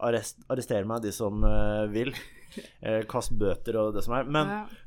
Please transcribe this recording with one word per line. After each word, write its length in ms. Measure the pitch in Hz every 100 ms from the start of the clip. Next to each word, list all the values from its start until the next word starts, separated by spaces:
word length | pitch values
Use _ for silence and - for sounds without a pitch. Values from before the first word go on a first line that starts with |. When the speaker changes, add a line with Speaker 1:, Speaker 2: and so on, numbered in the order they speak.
Speaker 1:
arrest-, 420 | 120 117 110 - -
arrester 340 | 131 120 107
meg 160 | 98 113
de 100 | 107
som, 300 | 95 107 104
eh, 420 | 107 104 104 104 107
vil. 260 | 107 123 131
<laughs> 60 | - - - - - -
Eh, 200 | 110 110
kast 300 | 110 123 - 113
bøter 380 | 101 87 - 110
og 140 | 107
det 100 | 101
som 100 | -
er. 80 | 123
Men, 220 | 131 151 156
Speaker 2:
Ja. 200 | 208 214 -